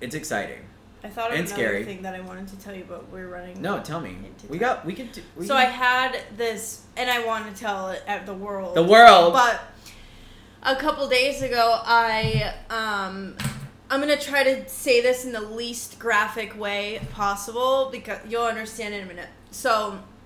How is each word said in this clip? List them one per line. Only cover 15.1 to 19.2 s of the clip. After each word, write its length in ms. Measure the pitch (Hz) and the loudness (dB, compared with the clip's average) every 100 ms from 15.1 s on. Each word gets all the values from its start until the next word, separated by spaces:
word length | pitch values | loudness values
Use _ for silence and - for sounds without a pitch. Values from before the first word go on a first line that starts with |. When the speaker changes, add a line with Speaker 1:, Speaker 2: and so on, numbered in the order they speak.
| 254 | 0
Speaker 2:
in 80 | 254 | -4
the 80 | 226 | -8
least 580 | 214 226 240 233 - - | -8 -8 -8 -8 -12 -8
graphic 580 | 226 208 214 233 202 208 | 0 2 2 -4 -8 -8
way 420 | 208 202 208 220 - | -6 -4 -6 -8 -10
possible, 760 | 208 202 202 - 226 254 269 262 | -4 -2 -2 -6 -2 2 2 0
because 260 | 247 - 190 214 | -6 -10 -10 -6
you'll 180 | 233 233 | -2 -2
understand 480 | 220 220 - 208 | -4 -8 -10 -8
in 80 | 202 | -8
a 40 | 185 | -10
minute. 220 | 175 | -14